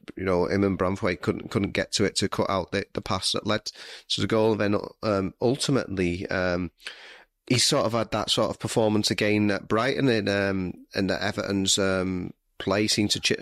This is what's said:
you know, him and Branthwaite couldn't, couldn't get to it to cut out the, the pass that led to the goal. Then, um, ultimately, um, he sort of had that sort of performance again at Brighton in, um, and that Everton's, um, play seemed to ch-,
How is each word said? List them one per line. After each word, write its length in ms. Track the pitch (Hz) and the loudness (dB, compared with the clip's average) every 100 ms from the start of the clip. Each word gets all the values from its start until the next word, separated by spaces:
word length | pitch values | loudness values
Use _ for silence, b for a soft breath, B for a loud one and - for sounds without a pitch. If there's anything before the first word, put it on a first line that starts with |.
| - - | -12 -6
you 80 | |
know, 220 | 95 90 87 | 0 2 2
him 180 | 98 | 2
and 120 | 101 90 | 2 2
Branthwaite 440 | 92 98 101 87 | 0 0 -2 -2
couldn't, 320 | - 90 - | -2 -4 -2
couldn't 220 | 110 98 | -2 0
get 180 | - 95 | -2 -2
to 120 | - | 0
it 120 | 98 - | 0 0
to 120 | 101 | -2
cut 220 | - - | -2 0
out 220 | 98 - | -2 -2
the, 140 | 98 - | -4 -4
the 80 | - | -6
pass 300 | - 95 - | -4 -4 -2
that 160 | 107 104 | -4 -2
led 240 | 107 - B B B B | -4 -4 B B B B
to 120 | - | -4
the 60 | 101 | 0
goal. 300 | 110 113 104 | 2 4 2
Then, 200 | 104 104 - - | 2 0 -2 -6
um, 280 | 110 98 95 - | -2 0 -2 0
ultimately, 880 | 117 139 - 127 - 95 87 87 - | 0 0 0 0 0 -2 -2 -2 -4
um, 440 | 95 90 87 87 _ B B B B B _ - | -2 0 0 -4 _ B B B B B _ -2
he 120 | 123 | 2
sort 280 | - 147 110 | 2 2 2
of 60 | |
had 180 | 113 107 | 0 0
that 200 | 107 - | -2 0
sort 200 | - 107 | 0 0
of 80 | - | -2
performance 540 | 110 123 110 107 - | -2 2 4 4 2
again 400 | 104 104 104 104 | 2 2 4 2
at 160 | 98 - | 0 0
Brighton 400 | 107 127 - 135 | 0 0 2 2
in, 200 | 110 101 | 2 2
um, 460 | 101 98 95 90 - - | 2 2 0 -4 -6 -8
and 160 | - 95 | -2 0
that 140 | 90 | 0
Everton's, 560 | 98 104 98 98 95 - | -2 -2 0 0 2 2
um, 540 | 95 95 92 92 90 - _ - | 2 0 0 -4 -6 -12 _ -6
play 260 | - 98 107 | 0 0 2
seemed 240 | - 104 | 2 0
to 80 | 98 | 0
ch-, 140 | - - | 0 -2